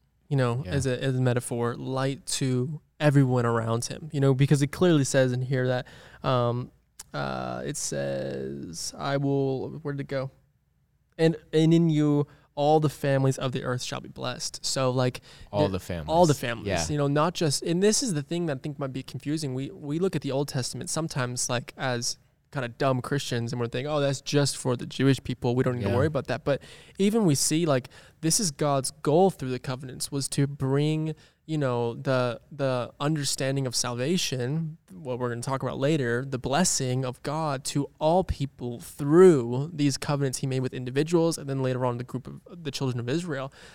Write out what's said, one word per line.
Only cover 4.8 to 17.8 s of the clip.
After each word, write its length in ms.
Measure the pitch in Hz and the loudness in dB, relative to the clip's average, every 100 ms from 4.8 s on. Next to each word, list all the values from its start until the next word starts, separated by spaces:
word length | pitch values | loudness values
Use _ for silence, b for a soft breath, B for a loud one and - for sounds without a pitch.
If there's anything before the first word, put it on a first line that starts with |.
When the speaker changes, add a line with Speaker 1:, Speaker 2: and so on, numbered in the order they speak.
| 180 156 | 4 6
Speaker 1:
says 280 | 135 139 131 | 4 4 2
in 80 | 127 | 2
here 260 | 127 131 127 | -2 0 0
that, 180 | 127 B B B B 135 | -2 B B B B -2
um, 440 | 127 120 120 131 - _ - - | 2 2 0 -6 -12 _ -20 -12
uh, 480 | 147 139 131 127 123 135 | -8 -6 -4 -6 -6 -8
it 120 | 147 | -6
says, 1160 | - 143 139 135 - 135 135 139 139 165 - - | -6 -4 -4 -4 -4 -6 -8 -8 -10 -10 -10 -8
"I 200 | 139 139 | -4 -2
will," 640 | 139 139 135 131 95 139 | 0 0 0 -2 -6 -8
where 120 | 151 | -8
did 80 | 139 | -8
it 60 | 139 | -6
go? 240 | 135 135 - _ _ _ _ _ _ _ - | -6 -6 -10 _ _ _ _ _ _ _ 2
"And, 180 | 160 160 - | 2 2 0
and 220 | 156 160 | 4 6
in 160 | 165 170 | 8 6
you, 360 | 151 151 147 139 b b - | 4 4 4 0 b b 0
all 240 | 143 156 | 4 4
the 100 | 151 | 4
families 480 | - 143 135 135 131 | 0 0 2 2 2
of 140 | 135 | -2
the 120 | 131 127 | -4 -4
earth 180 | 123 | -6
shall 160 | - 131 | -6 -8
be 60 | 127 | -10
blessed." 560 | 135 127 120 - - - | -10 -8 -8 -8 -8 -4
So, 240 | 139 131 | 0 0
like, 280 | 127 127 - B B B | 2 0 -2 B B B
Speaker 2:
All 160 | 101 101 | 0 0
Speaker 1:
the 100 | 95 | 0
Speaker 2:
the 260 | - 87 76 | -4 -6 0
Speaker 1:
all 180 | 160 175 | 4 6
the 80 | |
Speaker 2:
families. 60 | 139 | 4
Speaker 1:
families, 280 | 123 117 101 90 80 | -2 -4 -2 0 0
Speaker 2:
Yeah. 40 | |
Speaker 1:
you 40 | 147 | 0
know, 100 | 143 | 0
not 260 | 143 165 - | 2 2 0
just, 260 | 160 - | 0 0
and 200 | - 170 | 0 2